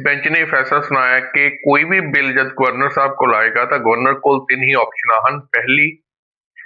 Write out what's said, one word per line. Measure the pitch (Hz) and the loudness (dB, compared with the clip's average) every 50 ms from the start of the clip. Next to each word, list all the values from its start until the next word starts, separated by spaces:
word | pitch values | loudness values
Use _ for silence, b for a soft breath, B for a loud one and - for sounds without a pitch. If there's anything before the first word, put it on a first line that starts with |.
ਬੈਂਚ | 135 147 143 143 147 156 | -4 -4 -4 -2 -2 -2
ਨੇ | 156 165 | -2 -2
ਇਹ | 160 | -2
ਫੈਸਲਾ | 156 151 135 127 - 147 147 | 0 -2 -2 -2 0 -2 -2
ਸੁਣਾਇਆ | 147 - 143 131 127 127 127 131 | -2 -2 -2 0 2 2 0 0
ਕਿ | 127 - - 143 143 143 | -2 -2 -2 0 0 0
ਕੋਈ | 139 - - 147 143 143 156 | -2 -2 0 2 2 2 2
ਵੀ | 165 190 190 | 2 0 -2
ਬਿੱਲ | 170 147 139 143 139 135 | 0 0 -2 -2 0 0
ਜਦ | 127 135 135 131 | 0 0 -2 -2
ਗਵਰਨਰ | - - 131 127 120 127 139 139 | -2 -2 0 0 0 0 -2 -2
ਸਾਹਿਬ | 135 147 139 135 135 | 0 0 0 0 0
ਕੋਲ | - 131 123 110 | 0 0 2 2
ਆਏਗਾ | 107 113 113 110 117 127 | 2 2 2 2 0 0
ਤਾਂ | - 151 135 | 0 0 0
ਗਵਰਨਰ | 113 113 117 117 127 131 139 | 2 2 2 2 2 0 0
ਕੋਲ | 139 - 143 139 131 | 0 2 0 0 0
ਤਿੰਨ | 131 - 131 131 | 0 -2 -2 -2
ਹੀ | 131 131 | 0 0
ਆਪਸ਼ਨਾਂ | 139 127 113 - - - - 117 113 110 | 2 2 0 0 -4 -6 -2 0 2 2
ਹਨ। | 120 131 143 143 | 2 0 0 -2
ਪਹਿਲੀ | 139 _ - 117 113 123 135 147 147 160 160 - _ _ _ _ _ _ _ _ _ _ _ B B | -6 _ -4 -4 0 0 0 2 0 0 -2 -8 _ _ _ _ _ _ _ _ _ _ _ B B